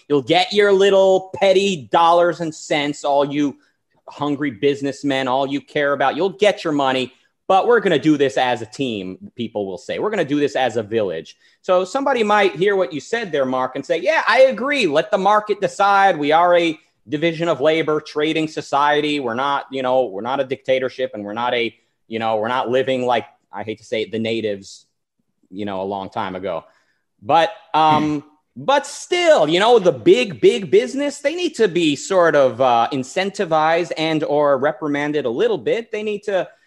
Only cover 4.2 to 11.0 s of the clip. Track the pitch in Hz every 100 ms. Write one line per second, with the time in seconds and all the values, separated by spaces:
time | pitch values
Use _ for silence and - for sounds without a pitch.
4.2 | 147 139 147 101 143 139 139 131 143 135
5.2 | 131 131 139 139 - 151 143 139 135 131
6.2 | 190 190 208 190 170 147 135 131 123 -
7.2 | _ _ - 190 208 233 185 147 156 143
8.2 | 139 151 127 117 110 - 131 107 92 92
9.2 | 101 - 117 104 98 90 - 90 196 208
10.2 | 147 147 143 - 127 113 101 113